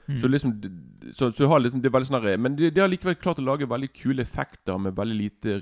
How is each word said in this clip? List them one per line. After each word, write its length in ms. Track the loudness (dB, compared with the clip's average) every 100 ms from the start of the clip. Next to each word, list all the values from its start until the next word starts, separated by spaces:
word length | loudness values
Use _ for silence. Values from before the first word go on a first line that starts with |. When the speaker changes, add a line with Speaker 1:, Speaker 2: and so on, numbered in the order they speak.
| -8
Speaker 1:
Mm. 140 | -2
Speaker 2:
så 60 | 2
liksom, 340 | 2 0 -2
d-, 520 | -6 -14 -18 -20 -16
så, 180 | -2 -2
så 160 | 4 4
har 120 | 6
liksom, 220 | 4 2
det 80 | 2
er 80 | 2
veldig 80 | 2
sånn 140 | 0
her, 160 | 0 0
men 180 | 0 2
de, 140 | 2
de 100 | 4
har 60 | 2
likevel 260 | 2 -2 -2
klart 240 | -2 -2
å 60 | -2
lage 220 | -2 -2
veldig 200 | -4 -6
kule 280 | -4 -2 -2
effekter 560 | -2 -6 -10 -8 -6 -4
med 160 | -2 -2
veldig 200 | -2 -2
lite 420 | -4 -4 -4 -4